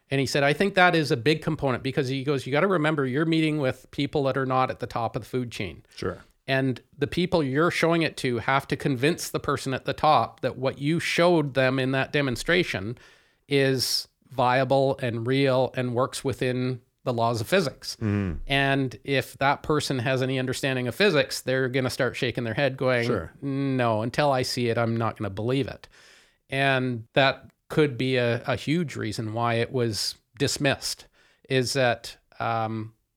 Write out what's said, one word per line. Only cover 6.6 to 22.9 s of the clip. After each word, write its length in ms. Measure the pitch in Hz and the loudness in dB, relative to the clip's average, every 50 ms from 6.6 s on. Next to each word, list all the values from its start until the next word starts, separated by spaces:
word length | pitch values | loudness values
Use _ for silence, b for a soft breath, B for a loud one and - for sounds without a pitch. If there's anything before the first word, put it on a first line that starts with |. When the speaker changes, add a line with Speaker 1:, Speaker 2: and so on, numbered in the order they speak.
| 135 131 120 - - _ _ | 2 0 -2 -4 -10 _ _
Speaker 1:
the 100 | - 143 | -6 -6
people 360 | - - 175 180 175 190 170 147 | -4 -2 -2 0 2 2 0 0
you're 280 | 131 131 147 170 170 | 0 0 2 2 2
showing 320 | - - 170 165 170 165 160 | 2 2 2 2 4 2 0
it 120 | - - | -2 -2
to 200 | - - 131 120 | -4 -2 -2 -2
have 300 | 110 - - 135 139 - | 0 0 2 2 2 0
to 100 | - 151 | -2 -4
convince 500 | - - 151 135 117 131 156 170 - - - | -2 0 -2 0 2 2 0 0 0 -4 -6
the 100 | - 151 | -6 -4
person 320 | - 151 139 117 - 135 131 | -2 -2 -2 -2 -2 -4 -6
at 100 | - - | -4 -4
the 100 | 147 131 | -6 -2
top 460 | - - 156 147 120 113 - - - | 2 4 4 6 4 4 0 -4 -6
that 160 | - 123 - | -6 -6 -4
what 200 | 127 127 131 - | -4 -4 -4 -4
you 220 | - 143 147 170 160 | -2 -2 0 0 0
showed 540 | - - - - 170 180 175 160 147 143 120 | -2 0 2 4 4 4 4 4 2 0 2
them 240 | 131 131 127 131 135 | 2 2 2 2 0
in 120 | 131 131 | 0 0
that 220 | 135 135 135 - - | 0 -2 -2 0 0
demonstration 840 | 147 143 135 120 - - - 170 185 160 - - 98 95 110 123 b b b b b b b b b b - | -2 0 0 -2 -2 0 0 2 2 2 0 -2 -4 -6 -6 -10 b b b b b b b b b b 0
is 580 | 143 139 135 135 135 127 - - - - - - _ _ _ _ | 2 2 4 2 2 0 0 -2 -2 -4 -6 -8 _ _ _ _
viable 680 | 127 139 123 123 123 135 135 127 139 139 135 135 131 - | -2 0 2 4 4 4 4 4 4 4 4 2 0 -2
and 260 | 135 120 113 117 113 | -2 -4 -4 -4 -2
real 460 | 123 135 139 139 131 127 131 127 120 - | 0 2 2 2 2 2 2 0 0 -2
and 180 | 131 123 123 120 | -4 -4 -2 0
works 280 | 120 135 - - - - | 0 0 -2 -2 -4 -4
within 560 | 135 117 - 135 127 123 127 127 127 127 120 - _ _ _ - | -4 -4 -2 -2 -2 -2 -2 -2 -4 -4 -6 -10 _ _ _ -4
the 100 | 131 120 | -2 0
laws 260 | 113 117 117 120 107 | 2 2 2 0 0
of 60 | 107 | 0
physics." 500 | - 180 196 165 131 - - - - - - | 0 2 2 2 0 -4 -8 -12 -14 -8 -4
Speaker 2:
Mm. 380 | 113 104 101 101 98 90 76 - - | -2 0 0 0 -2 -2 -4 -6 -4
Speaker 1:
And 520 | - 139 139 139 139 135 139 135 127 - - - | 0 0 2 2 2 2 0 0 -2 -6 -8 -4
if 340 | 139 139 131 - - - | -2 0 0 0 -2 -4
that 240 | - 135 139 135 - - | 0 0 0 0 0 0
person 360 | - 151 147 - - 143 127 | -2 -2 0 0 -2 -2 -2
has 220 | 117 135 135 123 | -2 0 0 0
any 160 | 131 131 135 131 | 0 -2 -2 -2
understanding 480 | 127 131 120 - - 139 131 127 123 | -2 -4 -4 -2 -2 -2 -2 -2 -2
of 80 | 123 - | -4 0
physics, 460 | - 202 208 156 139 127 - - - | 2 2 4 4 2 0 0 -4 -6
they're 280 | - 127 131 131 131 123 | -4 -2 0 0 0 0
gonna 200 | 123 135 127 120 | 0 0 -2 -2
start 260 | - - 135 117 110 | 0 -2 -2 -2 -2
shaking 280 | - 139 120 - 135 120 | -2 -2 -2 -2 -2 -4
their 120 | 113 110 | -4 -2
head 220 | 147 143 135 135 | 0 0 0 0
going, 280 | 131 135 127 | 0 0 0